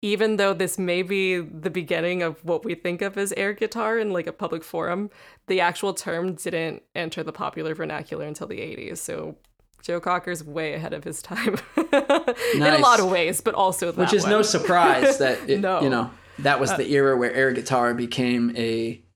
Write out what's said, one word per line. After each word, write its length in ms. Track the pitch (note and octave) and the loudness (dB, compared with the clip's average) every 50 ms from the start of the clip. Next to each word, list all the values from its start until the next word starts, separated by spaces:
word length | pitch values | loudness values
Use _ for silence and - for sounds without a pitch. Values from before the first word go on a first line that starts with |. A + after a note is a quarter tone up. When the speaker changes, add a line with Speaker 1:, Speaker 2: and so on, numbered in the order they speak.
Speaker 1:
even 340 | - G#3 G#3 G3 G#3+ A3 A3 G3+ | 0 0 0 2 2 2 2 2
though 160 | G3+ G3 G3 | 2 2 2
this 240 | E3 F#3+ F3 - - | 0 -2 -2 -2 -2
may 260 | F#3+ F3+ F3 F3 F#3 | 0 0 0 0 0
be 340 | F3+ G3+ G3 F#3+ F#3 F#3 F3+ | 0 0 0 0 0 0 -2
the 300 | E3+ D3+ - D#3+ D#3 F#3 | -2 -6 -12 -8 -8 -6
beginning 520 | D#3 F#3 E3+ C#3 F3+ E3 E3 F3 F3+ F3+ | -4 -4 -4 -2 -2 0 0 0 0 0
of 220 | F3 E3 D#3 - - | -2 -4 -4 -6 -4
what 220 | E3 F3 D#3+ - | -4 -4 -2 -2
we 100 | - E3+ | -4 -8
think 260 | E3 _ F3 F3 E3+ | -6 _ -6 -4 -4
of 160 | G3+ G3 G3 G3 | -4 -6 -4 -4
as 140 | G3 G3+ G3+ - | -4 -4 -2 -2
air 160 | G3 G3+ G#3 | -2 -2 -2
guitar 440 | G3 A3 A3 - A3+ A3+ G#3+ A3+ A3+ | -2 -4 -4 -4 -4 -2 -2 -2 -2
in, 140 | A3 G#3+ | -2 -2
like, 160 | F#3+ F3 E3 E3+ | -2 -4 -4 -6
a 60 | E3 | -8
public 300 | _ G#3 E3 - E3 D#3+ | _ -6 -6 -6 -6 -8
forum, 460 | - - E3+ E3 E3+ F3 F#3+ G#3 G#3 _ - - - - _ _ - | -8 -8 -6 -4 -4 -4 -4 -4 -8 _ -16 -20 -20 -20 _ _ -2
the 140 | F#3 F#3 | 0 2
actual 320 | F3 E3+ E3+ - - G3+ F3+ | 2 2 0 0 -4 -4 -4
term 400 | - - - E3+ E3 F3 F#3 F3+ | -4 -6 -6 -6 -4 -4 -4 -6
didn't 480 | D#3 - F3+ E3 E3 E3 D#3+ D3+ - _ _ _ | -6 -8 -6 -4 -4 -4 -4 -8 -10 _ _ _
enter 300 | - F3 E3 E3 - D#3 | -8 -8 -6 -6 -8 -8
the 80 | D#3 | -10
popular 420 | D#3 - - E3 - E3 D#3 D#3 D#3 | -8 -6 -8 -8 -6 -6 -6 -6 -6
vernacular 520 | D#3+ E3 D#3 D#3 D3+ D#3 - - D#3+ D3+ | -6 -6 -8 -8 -8 -10 -10 -10 -8 -8
until 220 | D3+ D3+ - E3+ - | -8 -10 -12 -10 -12
the 120 | - - | -10 -10
eighties. 400 | - - - - - - - - | -10 -10 -10 -12 -12 -12 -12 -12
So 360 | - - - - D#3 D#3 - _ _ _ _ _ _ _ _ _ _ | -10 -10 -10 -10 -10 -12 -14 _ _ _ _ _ _ _ _ _ _
Joe 160 | - E3+ F3 | -8 -8 -6
Cocker's 420 | E3 F3+ F3+ F3+ F3 F#3 F3+ E3 D#3+ | -2 -2 -2 -2 -2 -6 -8 -8 -10
way 300 | D3+ C#3+ E3 D#3+ D#3 C#3+ | -10 -8 -6 -6 -4 -6
ahead 200 | D3+ D#3+ - - | -6 -6 -8 -8
of 100 | D3+ D3 | -8 -8
his 180 | E3+ D#3 - | -10 -12 -12
time 340 | - - F#3 A3+ - A3 A#3 - - - | -12 -10 -8 -4 -2 -2 -2 -4 -6 -6
<laughs> 100 | - - | -4 -4
in 60 | E4 E4 - | -2 2 2
a 420 | C#4 C#4 - C#4+ E4 E4+ - A#3+ - B4 A#4+ A#4 - | 2 2 4 0 2 2 -2 -4 -2 0 0 2 4
Speaker 2:
Nice. 240 | - - D4+ - | 4 6 6 6
Speaker 1:
lot 180 | C#4+ B3 A#3+ A3+ | 8 8 8 6
of 100 | G3 F#3 | 6 4
ways, 320 | F#3 F3+ E3+ D#3+ F#3+ - | 2 2 2 0 0 0
but 120 | - A#3 - | -2 -2 2
also 380 | - G3 F#3 F3+ - - F3 | 4 2 2 2 0 -2 -4
that 60 | E3+ - | 0 0
Speaker 2:
Which 100 | F3+ E3+ G#3 | 2 4 4
is 120 | G3+ E3+ | 4 4
no 120 | G3+ G#3 G#3+ | 4 4 4
Speaker 1:
one. 60 | G#3 | 4
Speaker 2:
surprise 760 | G#3+ - E3+ - F#3 F3+ F3 F3 D#3+ C#3 B2+ B2+ C#4 C4+ - | 4 2 0 2 4 6 6 6 6 6 6 6 4 4 4
that 200 | C#3 C3 B2 - - | 2 2 2 0 0
Speaker 1:
<laughs> 40 | - | 0
Speaker 2:
it, 100 | C3+ G3 | 0 2
Speaker 1:
No. 200 | G3+ F#3 F#3 E3+ | 2 0 2 2
Speaker 2:
you 80 | D3+ C#3 | 2 2
know, 200 | C3 A#2+ A#2 A#2 - - - - - - | 2 2 0 -2 -6 -16 -20 -20 -14 -2
that 200 | C#3 C#3 C#3+ C3 | 0 2 2 2
was 120 | C3 B2+ | 2 0
Speaker 1:
Uh, 60 | G3 D#3+ | 0 0
Speaker 2:
the 140 | B2+ - | 0 2
era 240 | C#3+ C#3 C#3 C3+ C3+ | 4 4 6 6 4
where 160 | B2 A#2+ A#2+ - | 4 2 0 2
air 180 | C3+ C3+ C3+ | 2 2 2
guitar 420 | B2 B2 A#2+ - C3+ B2 A#2+ A#2+ A#2+ | 2 0 -2 0 2 2 4 2 2
became 600 | A#2+ B2 A#2 - - B2+ B2 B2 A#2+ A#2 A#2 A#2 A#2+ | 0 -4 -4 -2 0 0 2 2 2 0 0 0 -2
a 440 | A#2 A#2 A#2 A2+ A2+ A2+ A#2 - _ _ _ | -2 -2 0 -2 -2 -4 -6 -8 _ _ _